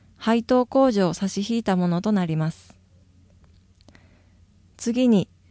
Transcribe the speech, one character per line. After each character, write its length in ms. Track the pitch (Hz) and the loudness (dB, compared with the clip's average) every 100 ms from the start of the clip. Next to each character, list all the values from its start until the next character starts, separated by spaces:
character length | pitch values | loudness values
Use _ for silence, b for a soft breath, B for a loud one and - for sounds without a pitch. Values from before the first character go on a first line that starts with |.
| b b | b b
配 260 | - 233 | -2 -2
当 200 | 226 254 247 | 0 0 0
控 260 | 269 269 | 2 2
除 160 | 208 180 | 2 0
を 60 | |
差 140 | - 196 | 0 -6
し 160 | - 208 | -6 -4
引 100 | 233 | -4
い 40 | |
た 120 | 226 | -2
も 140 | 185 180 | 0 0
の 140 | 170 | -2
と 100 | 214 | 0
な 140 | 208 175 | -2 -2
り 100 | 156 | -2
ま 140 | 156 | -4
す。 260 | - - - _ _ _ _ _ _ - _ _ _ - b b b b b b _ _ - | -6 -14 -20 _ _ _ _ _ _ -20 _ _ _ -20 b b b b b b _ _ -10
次 320 | - 240 254 | -6 0 2
に、 200 | 208 - _ _ | 4 2 _ _